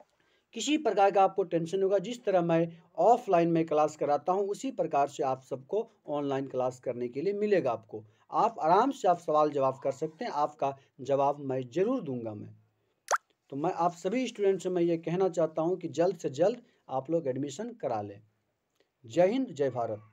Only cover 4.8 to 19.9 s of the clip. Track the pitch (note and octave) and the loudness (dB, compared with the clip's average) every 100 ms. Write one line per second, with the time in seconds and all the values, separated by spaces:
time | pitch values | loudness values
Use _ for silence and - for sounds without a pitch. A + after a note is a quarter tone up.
4.8 | D#3+ D3 C#3 D3 C3+ C3 - C3 - G3+ | -2 0 0 -2 -4 -4 -8 -12 -6 -4
5.8 | A3+ _ - D3 C#3+ C3+ C3+ B2+ B2+ B2+ | -6 _ -8 -6 -2 -4 -4 -4 -4 -4
6.8 | C3+ A#2+ A#2+ C3 F3+ G#3 G#3+ F#3+ B2 A2 | -8 -6 -6 -4 -4 -2 0 2 2 -4
7.8 | - G#2+ - _ _ D3+ G#3+ G#3 D#3 F#3+ | -8 -16 -16 _ _ 0 0 0 2 4
8.8 | C4+ C4+ G3 F3 - D3+ D3+ C#3+ C3 C3 | 4 0 0 0 4 6 6 4 0 0
9.8 | C#3 C3+ D#3 - A#3+ D3 D3+ - C#3 C3+ | -4 -4 -6 -6 -6 -2 -2 0 -4 -4
10.8 | _ - C3 C#3 C#3 D3 C#3 C3 B2 C#3+ | _ -10 0 2 2 0 -4 -4 -4 -2
11.8 | G#3 C4 D#3 B2 A2+ G#2 A2 - _ _ | 0 0 -4 -6 -6 -10 -14 -20 _ _
12.8 | _ _ - - _ _ _ C#3 E3 F#3+ | _ _ -6 -6 _ _ _ -6 -4 -2
13.8 | F3 E3+ F#3+ B3 B3 - G3 F#3+ F#3 F3+ | -4 -2 -4 -4 -4 -2 -2 0 -2 -2
14.8 | E3+ E3 E3 F3 F#3+ F3 D#3+ E3 D#3+ F3+ | 0 -2 -2 -2 0 0 -2 -2 -2 -4
15.8 | D#3+ C#3 F3 E3+ D3+ C3 F#3+ B3 - _ | -4 0 0 -2 -6 0 0 0 -10 _
16.8 | - C3 C3+ E3+ C#3 C3 C#3+ C3+ A#3+ A#3 | -8 -6 -2 -2 -2 -4 -6 -8 -12 -8
17.8 | C3+ A2 G#2 G2+ _ _ _ _ _ _ | -6 -6 -6 -14 _ _ _ _ _ _
18.8 | _ _ A#2 C#3+ F#3 B3+ B3+ C#3 C#3 B2 | _ _ -4 2 2 2 -4 -2 -2 -2
19.8 | A2+ | -6